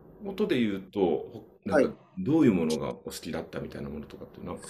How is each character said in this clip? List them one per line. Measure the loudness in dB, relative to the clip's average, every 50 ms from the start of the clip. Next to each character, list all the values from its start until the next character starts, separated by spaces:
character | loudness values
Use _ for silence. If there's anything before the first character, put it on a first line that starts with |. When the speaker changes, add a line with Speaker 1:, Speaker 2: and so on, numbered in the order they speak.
| -20 -20 -20 -14 -10
Speaker 1:
こ | -8 -4
と | -2 0
で | 0 2 2
言 | 2 0 0
う | -4
と、 | -6 -6 0 2
ほ-、 | 2 2 2 0 -2 -6 -14 -16 -18 -18 -18 _ -4
な | 2 4 4
ん | 4
か | 4
Speaker 2:
は | 0
い。 | -6 -18 _ -10 -6
Speaker 1:
ど | -2 2 4 6
う | 6
い | 6
う | 6
も | 6 4
の | 2 0 -2
が | -2 -4
お | -8
好 | -8 -10 -12
き | -12 -10 -8 -6
だ | -6 -6
っ | -6
た | -8 -8 -10
み | -10 -8
た | -10 -10
い |
な | -10 -8
も | -10 -10
の | -12
と | -12 -14 -16
か | -16
っ | -16
て | -16 -14 -10
な | -10
ん | -10 -10
か | -10 -14